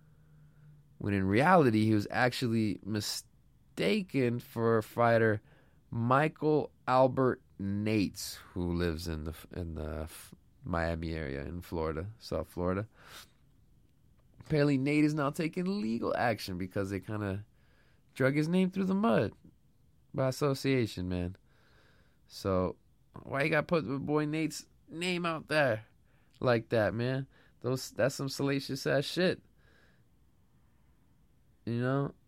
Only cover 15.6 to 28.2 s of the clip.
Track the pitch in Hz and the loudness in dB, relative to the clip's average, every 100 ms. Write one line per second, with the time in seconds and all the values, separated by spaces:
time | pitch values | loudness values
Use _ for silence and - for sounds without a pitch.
15.6 | 180 202 220 226 - - 117 104 - 90 | -4 -2 -2 -2 0 0 0 0 -4 -6
16.6 | 92 107 98 98 - 107 104 98 - _ | -4 -4 -4 -4 -6 -6 -4 -4 -8 _
17.6 | _ _ _ _ _ - 131 143 156 185 | _ _ _ _ _ 0 0 2 2 2
18.6 | 185 190 185 190 226 208 107 - - - | 2 0 0 2 2 2 2 -4 -20 -20
19.6 | _ _ _ _ _ 139 131 131 147 135 | _ _ _ _ _ -2 -2 0 0 0
20.6 | 139 135 110 - 90 90 90 95 _ _ | 0 2 0 -2 -4 -2 -4 -8 _ _
21.6 | _ _ _ _ _ _ _ - 98 92 | _ _ _ _ _ _ _ -8 -2 0
22.6 | 92 - _ _ _ - - 135 156 156 | 0 -4 _ _ _ -18 -8 -2 0 0
23.6 | 147 170 113 135 135 151 151 156 156 - | 0 0 -2 -4 -2 0 0 -2 -4 -6
24.6 | - _ - 160 180 175 175 160 - 151 | -14 _ -18 -8 -4 -2 -2 -4 -2 2
25.6 | 139 110 - _ _ _ _ - 131 120 | 2 2 -4 _ _ _ _ -4 2 2
26.6 | 113 117 104 107 123 131 135 _ _ _ | 2 2 2 0 -2 -4 -6 _ _ _
27.6 | 120 131 - - 120 - | -4 -4 -4 0 0 0